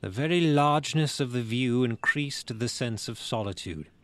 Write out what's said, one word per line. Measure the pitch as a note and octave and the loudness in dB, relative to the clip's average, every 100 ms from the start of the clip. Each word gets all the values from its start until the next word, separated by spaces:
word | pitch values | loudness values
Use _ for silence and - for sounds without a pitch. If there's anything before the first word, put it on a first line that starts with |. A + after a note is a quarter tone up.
The | G2+ | -6
very | F#2+ D3+ F3 | -4 0 4
largeness | E3 C#3+ D3 D3 C#3+ D#3 D3+ - | 6 6 6 4 2 0 0 0
of | C3+ | -2
the | B2 | -2
view | A2+ A#2 B2+ A#2+ | -2 0 2 2
increased | B2+ A2+ - D3 C#3+ - - A2 | 2 0 0 0 -2 -6 -8 -4
the | A#2 | -4
sense | - B2 A2 - | -2 -4 -4 -6
of | A2+ | -10
solitude. | - A#2 G2+ F#2 - D#2+ D2+ _ | -4 -2 -2 -6 -8 -10 -12 _